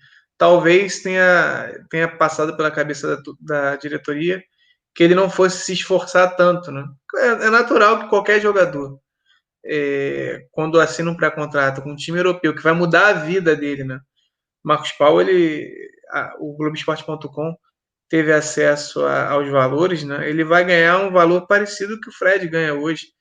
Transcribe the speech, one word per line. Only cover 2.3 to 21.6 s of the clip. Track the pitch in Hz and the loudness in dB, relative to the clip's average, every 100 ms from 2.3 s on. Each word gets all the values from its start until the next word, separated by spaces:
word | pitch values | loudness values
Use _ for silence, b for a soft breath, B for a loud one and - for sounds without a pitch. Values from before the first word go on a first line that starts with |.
| 151 156 160 | 0 -4 -2
pela | 156 | -4
cabeça | 151 147 143 156 143 | -2 -4 -4 -6 -6
da | |
tu-, | 143 143 | -8 -18
da | 151 147 139 139 | -6 -4 -4 -4
diretoria | 151 135 - 147 170 185 - _ _ _ _ - | -8 -10 -6 -4 -4 -4 -10 _ _ _ _ 2
que | |
ele | 170 180 | 6 6
não | 190 | 4
fosse | 180 185 180 | 2 0 0
se | - | -6
esforçar | 180 - 185 180 180 185 180 | -8 -2 -2 0 2 2 4
tanto, | 175 170 160 | 2 2 -4
né? | 139 139 - - - | -12 -12 -16 -10 -2
É, | 254 | 0
é | 226 220 | 0 2
natural | 226 233 269 208 226 | 2 2 4 4 4
que | - | 0
qualquer | 202 202 214 | 0 2 0
jogador, | 208 202 175 147 139 139 _ _ _ _ _ _ - | 2 2 0 -2 -10 -14 _ _ _ _ _ _ -8
é, | 151 143 139 139 139 131 120 - | -4 -2 -4 -4 -6 -8 -10 -10
quando | - 160 165 | -6 0 2
assina | 156 - 170 | 2 0 -6
um | 170 | -2
pré-contrato | 156 151 147 147 135 135 | -4 -4 -4 -2 -2 -2
com | 139 | -10
um | 147 | -12
time | - 170 | -6 -2
europeu, | 180 180 156 151 | 0 0 -2 -2
que | |
vai | 156 | 0
mudar | 170 175 165 202 | 0 2 4 4
a | |
vida | 185 156 185 165 151 | 2 -2 -2 0 0
dele, | 147 139 | -2 -8
né? | 131 131 - _ _ _ _ _ | -8 -12 -16 _ _ _ _ _
Marcos | - 151 - | -4 -4 -4
Paulo, | - 147 165 | 0 4 4
ele, | 185 180 165 151 - - - _ _ | 4 2 2 -2 -10 -16 -20 _ _
a, | 143 123 - | -8 -8 -10
o | 156 147 | -14 -6
Globoesporte | 151 151 - 151 - | -6 -4 -6 -6 -8
ponto | 151 147 | -12 -10
com | 143 160 170 _ _ _ _ _ | -8 -8 -10 _ _ _ _ _
teve | 160 156 | 0 2
acesso | 151 151 - 147 147 - 151 143 | 2 0 0 0 0 -4 -4 -2
a, | 139 117 | -2 -2
aos | 143 143 | -2 0
valores, | 139 131 139 180 170 | 0 2 2 0 -2
né? | 143 143 151 | -6 -8 -4
Ele | 156 | -4
vai | 156 170 180 | 2 2 4
ganhar | 170 165 180 | 4 4 4
um | 196 | 2
valor | 180 170 180 180 | 4 4 2 2
parecido | 202 | 0